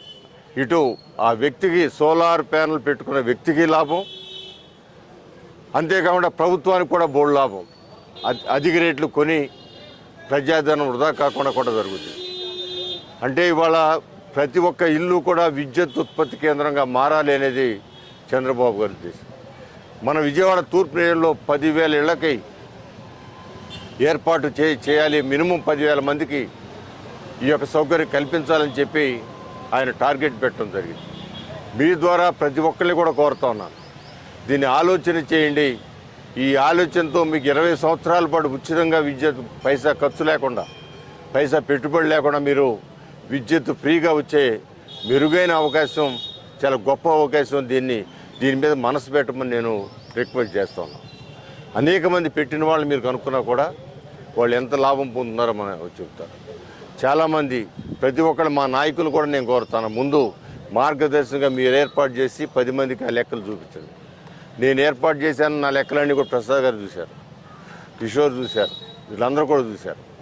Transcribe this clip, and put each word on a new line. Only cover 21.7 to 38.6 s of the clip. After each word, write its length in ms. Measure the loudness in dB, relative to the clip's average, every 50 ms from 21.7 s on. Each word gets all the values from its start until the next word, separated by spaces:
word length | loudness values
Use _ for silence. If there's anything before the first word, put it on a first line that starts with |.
| 2 2 2 2 2 2 2
ఇళ్లకి 320 | 2 0 0 0 0 -2 -2 -4 -12 -18 -20 -20 -20 -20 -20 -20 -20 -20 -20 -20 -20 -20 -20 -20 -20 -20 -20 -20 -20 -20 -18 -18 -18 -16 -16 -16 -12 -4 0 0 2
ఏర్పాటు 360 | 2 0 0 0 0 0 0 -2 -2 0
చే-, 180 | 2 2 0 0 0 0
చేయాలి, 320 | 2 2 4 2 2 0 0 0 0
మినిమం 280 | 0 2 2 0 0 0 0
పదివేల 300 | 0 2 2 2 2 2 2 0
మందికి 320 | 0 -2 -2 -4 -4 -4 -6 -6 -10 -16 -20 -18 -18 -18 -18 -20 -20 -18 -18 -18 -18 -18 -18 -16 -12 -4 0
ఈ 40 | 0 0
యొక్క 140 | 0 0 0 0
సౌకర్యం 360 | 0 2 2 2 0 0 0 0
కల్పించాలని 580 | -2 -2 0 -2 -2 0 2 2 2 2 0 0 -2
చెప్పి 240 | -2 0 0 0 0 0 -2 -4 -8 -12 -16 -16 -16 -16 -16 -16 -8 -4 -2
ఆయన 140 | 0 0 0 0 0 2
టార్గెట్ 340 | 0 2 2 0 -2 -2 0 -2
పెట్టడం 260 | -2 -2 -2 -6 -6 -4
జరిగింది. 300 | -6 -6 -6 -8 -14 -14 -16 -16 -16 -16 -14 -14 -14 -14 -14 -14 -14 -14 -10 -2 0
మీ 100 | 2 2 2 2 2
ద్వారా 240 | 2 4 4 4 2 2 0
ప్రతి 200 | -2 -2 0 0 0 0
ఒక్కరిని 260 | 0 0 0 0 2 2
కూడా 120 | 2 2 2 2
కోరుతా 260 | 2 2 2 0 -2 -2 -2
ఉన్నాను, 220 | -2 -6 -12 -14 -18 -20 -20 -20 -20 -20 -20 -20 -20 -20 -20 -20 -12 -4 -2
దీన్ని 200 | 0 2 2 2 2 4
ఆలోచన 380 | 4 4 2 2 0 0 -2 -2 -2 0 2
చేయండి. 340 | 2 2 2 2 2 0 0 0 -4 -10 -16 -20 -20 -20 -20 -20 -20 -20 -12 -6 -2 0
ఈ 40 | 2 2 4 4 4
ఆలోచనతో 520 | 4 2 2 0 0 0 0 0 2 0 0 2 0
మీకు 140 | 0 0 2 2
ఇరవై 200 | 2 2 2 0 2 2
సంవత్సరాల 440 | 0 0 0 0 2 2 2 2 2 0
పాటు 160 | 0 0 -2 -4
ఉచితంగా 420 | -6